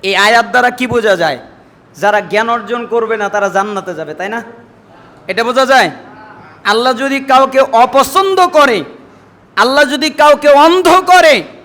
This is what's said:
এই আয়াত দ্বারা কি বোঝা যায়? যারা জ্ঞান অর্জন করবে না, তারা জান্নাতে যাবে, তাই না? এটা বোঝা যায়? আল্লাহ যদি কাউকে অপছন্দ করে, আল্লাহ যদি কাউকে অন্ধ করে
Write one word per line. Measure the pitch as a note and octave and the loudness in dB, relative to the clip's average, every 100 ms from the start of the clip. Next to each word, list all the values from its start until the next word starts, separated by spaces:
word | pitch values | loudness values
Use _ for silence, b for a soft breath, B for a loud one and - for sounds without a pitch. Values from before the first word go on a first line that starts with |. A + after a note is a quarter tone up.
এই | F#3+ F#3 | -2 0
আয়াত | G3+ A#3 A3 | 2 2 0
দ্বারা | B3 B3 | 0 -2
কি | A#3+ B3+ | -2 -4
বোঝা | A#3+ G#3+ F#3 | -2 0 0
যায়? | D#3+ B2 - - _ _ _ | -2 -6 -14 -20 _ _ _
যারা | - G3 G#3 | -6 -2 -2
জ্ঞান | G3 G3+ A3+ | -2 -4 -2
অর্জন | A#3 G3+ A#3+ A#3 | -6 -6 -8 -4
করবে | A#3 A3+ A3 | -4 -4 -4
না, | G3+ | -4
তারা | G#3 G3 | -4 -2
জান্নাতে | F#3 G#3 G3+ F3+ | -2 -4 -8 -10
যাবে, | D#3+ D3+ | -12 -12
তাই | D3+ F3+ | -10 -8
না? | A#3 A3+ - - _ _ - - - - | -10 -12 -20 -20 _ _ -20 -20 -20 -8
এটা | F#3+ | -4
বোঝা | A#3 B3 C4 | -2 0 2
যায়? | C4 F3+ C3+ - - - - - - | 2 2 -4 -20 -20 -20 -20 -20 -10
আল্লাহ | - A3 B3 | -4 -2 0
যদি | A#3+ C#4 C4+ | -2 -4 -6
কাউকে | C4+ C4 C4 C4 | 0 2 2 0
অপছন্দ | C4+ A3+ B3 C4+ C4 F#4 G4 F#4+ F4+ | 0 2 2 2 0 0 0 0 2
করে, | D#4 C#4 G#3+ C#3 - - - _ _ _ - | 2 2 0 -6 -18 -20 -20 _ _ _ -2
আল্লাহ | A#3 C#4 | 0 2
যদি | C#4+ C#4+ D4+ | 0 0 -4
কাউকে | D4+ D4 C#4+ D4 | 2 2 4 4
অন্ধ | C#4+ D#4 F#4 E4+ | 4 4 4 2
করে | F4+ F4+ F4+ E4 B3 - - | 2 4 4 4 2 -2 -18